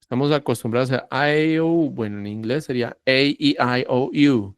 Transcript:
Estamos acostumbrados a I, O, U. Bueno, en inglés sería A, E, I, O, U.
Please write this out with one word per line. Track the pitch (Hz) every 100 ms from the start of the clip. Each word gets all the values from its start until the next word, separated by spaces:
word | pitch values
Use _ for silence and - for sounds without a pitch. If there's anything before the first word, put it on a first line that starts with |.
Estamos | _ 123 143
acostumbrados | 151 139 120 120 113 127
a | 131 - 131 147
I, | 151 156 160
O, | 165
U. | 170 156
Bueno, | 123 110 101
en | 101
inglés | 104 110 131
sería | 151 127 117
A, | - -
E, | 131 143 151
I, | 147 147 123 123 -
O, | 127 135
U. | 320 143 131 101